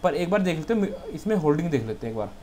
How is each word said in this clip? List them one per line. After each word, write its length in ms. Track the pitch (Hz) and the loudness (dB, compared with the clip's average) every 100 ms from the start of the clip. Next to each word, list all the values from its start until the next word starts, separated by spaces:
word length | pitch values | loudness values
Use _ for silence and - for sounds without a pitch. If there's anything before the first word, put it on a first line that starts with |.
पर 120 | 185 160 | 2 2
एक 140 | 175 | 2
बार 120 | 208 | 2
देख 160 | 185 160 | 2 0
लेते 160 | 156 | 0
हैं, 200 | 226 196 - - | 0 0 -2 -10
इसमें 300 | 156 - 214 | -8 0 2
holding 340 | 151 147 170 | 4 2 2
देख 140 | 139 110 | 0 -2
लेते 220 | 107 117 | -6 -6
हैं 60 | |
एक 40 | 110 | -4
बार। 140 | 101 - | -6 -8